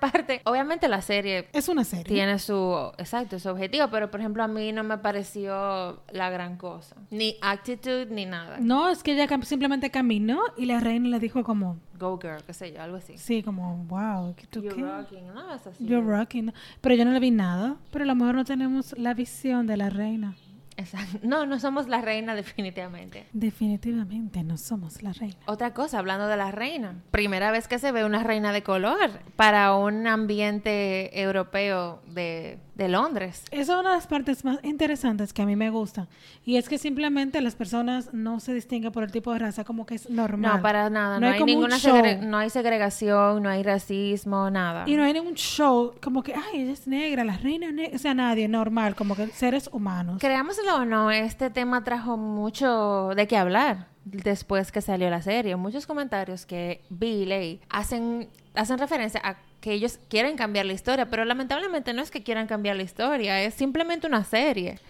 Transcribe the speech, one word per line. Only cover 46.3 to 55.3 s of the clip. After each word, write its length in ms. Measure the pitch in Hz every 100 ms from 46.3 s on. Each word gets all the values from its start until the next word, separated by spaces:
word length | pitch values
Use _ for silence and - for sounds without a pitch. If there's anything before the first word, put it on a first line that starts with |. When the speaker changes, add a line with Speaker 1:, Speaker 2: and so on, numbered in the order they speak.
Speaker 2:
"Ay, 280 | 294 359 330
ella 100 | 254
es 140 | 277 269
negra, 380 | 269 311 262
la 120 | 226 180
reina 340 | 269 330 330
negra". 240 | 294 320 254
O 20 |
sea, 160 | 285
nadie, 340 | 262 247 220 214
normal, 460 | 226 220 226 214
como 200 | 202 202 196
que 100 | 214
seres 400 | - 247 262 -
humanos. 460 | 240 196 180 175 190
Speaker 1:
Creámoslo 480 | 277 269 302 403 392
o 160 | 302
no, 260 | 233 220 214
este 400 | 214 220 - 262
tema 320 | 247 247 247
trajo 320 | 240 240 233 226
mucho 920 | 214 208 214 220 269 226 208 196 190 196
de 100 | 208
qué 100 | 214
hablar 520 | 180 202 285 190 175 _
después 680 | 196 196 202 202 - 196 190
que 80 | 208
salió 300 | 202 185 180
la 120 | 170
serie. 340 | 170